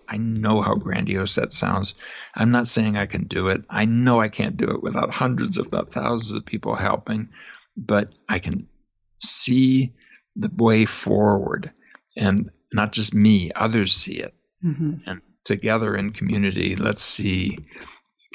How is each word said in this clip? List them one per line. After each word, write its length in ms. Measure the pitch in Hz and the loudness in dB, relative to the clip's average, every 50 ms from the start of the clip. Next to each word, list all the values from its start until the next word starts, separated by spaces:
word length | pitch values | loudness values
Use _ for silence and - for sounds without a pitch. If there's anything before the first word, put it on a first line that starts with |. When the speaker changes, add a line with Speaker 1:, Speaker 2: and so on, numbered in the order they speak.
| - - | -10 -8
Speaker 1:
I 80 | 110 107 | -6 -4
know 420 | 113 117 113 110 110 107 110 107 | -2 -2 -2 0 0 2 2 2
how 140 | 101 104 107 | 2 2 0
grandiose 640 | 104 98 101 - - - - 98 95 95 95 - | 0 0 -2 -2 -2 -2 -2 -2 -2 -2 -2 -2
that 160 | - - - - | -2 -2 -2 -2
sounds. 420 | - - 92 92 95 101 - - - - - - - - - - | -2 0 0 0 -2 -2 -4 -8 -12 -18 -18 -16 -18 -18 -14 -4
I'm 160 | - 113 113 | 0 2 2
not 160 | 120 123 120 117 | 2 2 2 2
saying 280 | - 117 110 107 104 | 2 2 2 2 0
I 100 | 104 101 | 0 -2
can 180 | 98 - 98 - | -2 -4 -6 -6
do 240 | - - 98 95 95 | -4 -2 -2 0 0
it. 140 | 95 92 - - | 0 -2 -4 -6
I 140 | - 98 107 | -2 0 2
know 360 | 110 113 117 123 127 123 117 | 2 2 4 4 4 4 4
I 80 | 110 110 | 2 2
can't 280 | - - 104 - - | 0 -4 -4 -4 -2
do 140 | - - - | -2 -2 -2
it 120 | - - - | -2 -2 -4
without 320 | - - - - - - | -4 -2 -2 -2 -2 -2
hundreds, 420 | - 139 127 123 - 120 - - | -2 -2 0 0 0 -2 -2 -2
if 140 | - - - | -4 -4 -2
not 220 | - - - - - | -4 -4 -4 -4 -6
thousands 440 | - - - 120 113 113 107 104 | -4 -2 -2 -2 -2 -4 -6 -8
of 80 | 110 - | -8 -8
people 300 | - - 110 - 107 110 | -8 -10 -6 -4 -4 -4
helping, 540 | 104 104 101 - 113 - - 113 110 - - - - - - - - _ _ _ | -2 -2 -2 -2 -2 -2 -4 -6 -4 -6 -8 -12 -20 -20 -20 -20 -20 _ _ _
but 360 | - 127 - 104 101 104 - - _ _ - | -12 -2 0 2 2 2 0 -6 _ _ -6
I 100 | - 92 | -4 -4
can 280 | - 85 82 98 - - _ _ _ _ _ _ _ _ _ _ | -2 -4 -6 -6 -8 -10 _ _ _ _ _ _ _ _ _ _
see 760 | - - - - - - 123 131 131 131 131 131 135 127 - _ _ _ - _ _ _ _ | -2 -2 0 0 0 2 4 4 4 6 4 4 2 0 -4 _ _ _ -20 _ _ _ _
the 140 | 104 104 107 - | -6 -6 -4 0
way 300 | - 113 110 110 110 113 | 2 4 4 6 6 4
forward, 840 | - - - - - 101 101 104 104 104 98 98 - - - - - - _ _ _ - _ _ _ _ | 2 0 -4 -4 0 2 4 4 4 4 2 0 -2 -4 -6 -6 -10 -16 _ _ _ -20 _ _ _ _
and 340 | - 220 - 95 101 - - - _ _ _ - | 0 0 2 2 2 0 -2 -8 _ _ _ -2
not 200 | - 104 107 - | -2 0 0 0
just 220 | - 107 - - | 0 0 2 4
me, 360 | 104 104 110 107 98 90 78 - | 6 6 8 8 6 4 0 -2
others 380 | - 107 113 113 113 101 90 - | -2 -2 0 2 2 2 2 2
see 220 | - - - 80 80 | 0 0 -2 -4 -8
it. 160 | - - - _ _ _ _ _ 180 | -10 -10 -14 _ _ _ _ _ -4
Speaker 2:
Mm-hmm. 440 | 175 147 135 165 151 156 151 - - | -2 -2 0 -2 -2 -4 -4 -8 -10
Speaker 1:
And 120 | 95 92 - _ _ _ _ | -12 -12 -14 _ _ _ _
together 520 | - - 98 - 110 110 113 110 104 101 | -4 -4 -2 0 0 0 2 0 0 -2
in 160 | 101 98 104 107 | -2 -2 -4 -4
community, 640 | - - - 113 104 101 98 95 98 90 95 92 | -4 -4 -2 0 0 0 0 0 0 -2 -2 -2
let's 260 | 98 - - 107 - - | -2 -2 -2 0 0 0
see, 560 | - - - 101 95 92 92 92 - - - - - - - - - - - _ _ _ _ _ _ | 0 0 0 0 0 0 0 0 -2 -4 -6 -12 -18 -20 -20 -20 -20 -20 -20 _ _ _ _ _ _